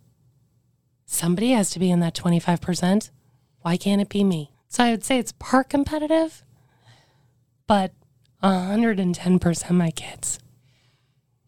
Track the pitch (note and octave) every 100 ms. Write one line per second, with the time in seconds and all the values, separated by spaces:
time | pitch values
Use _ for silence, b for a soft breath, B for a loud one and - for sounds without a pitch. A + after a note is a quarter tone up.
0 | _ _ _ _ _ _ _ _ _ _
1 | - - E3+ F3+ A#3 B3+ F#3 - F#3 F3
2 | E3+ - F3+ E3+ - F3 - F3 F3+ G3
3 | - _ _ _ _ _ E3+ F3 G3+ G3+
4 | G3+ G3+ G3+ E3 D3 _ _ - A#3+ A3
5 | - C4 A3+ - - B3+ B3+ C#4+ C#4 D4+
6 | D4 D#4+ D#4+ - _ _ b b b b
7 | b b b b _ _ - G#3 F#3+ -
8 | _ _ _ _ F#3+ F#3 F3+ G#3 A#3 G3
9 | F3+ E3+ F3+ F3+ F3 E3 - F3+ E3+ -
10 | - - - - - _ _ _ _ _
11 | _ _ _ _